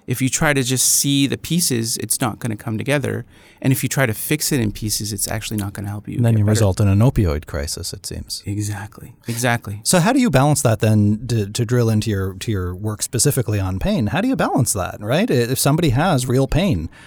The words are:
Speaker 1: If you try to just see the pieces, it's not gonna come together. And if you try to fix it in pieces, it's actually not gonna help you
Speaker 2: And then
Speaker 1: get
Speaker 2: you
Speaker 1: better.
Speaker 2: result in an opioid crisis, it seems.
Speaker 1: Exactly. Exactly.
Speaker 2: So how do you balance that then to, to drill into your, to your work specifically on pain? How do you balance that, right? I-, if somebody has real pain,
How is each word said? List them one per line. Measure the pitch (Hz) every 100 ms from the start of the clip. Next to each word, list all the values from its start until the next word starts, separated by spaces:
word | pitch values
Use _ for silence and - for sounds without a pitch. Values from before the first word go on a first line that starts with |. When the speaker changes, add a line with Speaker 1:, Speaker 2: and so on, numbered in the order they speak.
| -
Speaker 1:
If | 123
you | 131
try | - 156
to | 139
just | 123 127 -
see | - 139 139 135
the | 117
pieces, | - 170 - 117 113 -
it's | 113 -
not | 120 101
gonna | 120 104
come | 117 107
together. | 113 143 110 107 - - - -
And | 131
if | 127
you | -
try | 139 123
to |
fix | - - 151 -
it | 147
in | 151
pieces, | - 107 - 104
it's | 101 -
actually | 110 - 107
not | 98
gonna | 101 101
help | 104 -
you | 123
Speaker 2:
And | 117
then |
Speaker 1:
get | 110
Speaker 2:
you | 101
Speaker 1:
better. |
Speaker 2:
result | 104 101 92
in | 101
an | 98
opioid | 123 - 87 73 -
crisis, | 71 73 - -
it | - -
seems. | 85 - - 98
Speaker 1:
Exactly. | 104 104 101 101 - - - -
Exactly. | 117 123 120 107 104
Speaker 2:
So | - 180
how | 196
do | 277
you | 240
balance | 131 147 143
that | 120 107
then | 110 107 104 107 117
to, | 113 98
to | 110 113
drill | 123 113
into | 107 113
your, | 98 95 92
to | 113
your | 98 90 90
work | 107 104
specifically | - 117 147 131 107 104
on | 95 95
pain? | 185 202 104
How | 160
do | 254
you | 185
balance | 240 392 -
that, | 98 87 90
right? | 107 156 233
I-, |
if | 127 120 127
somebody | 143 156 165
has | 120 185 135 127
real | 127 135
pain, | 147 196 90 76 -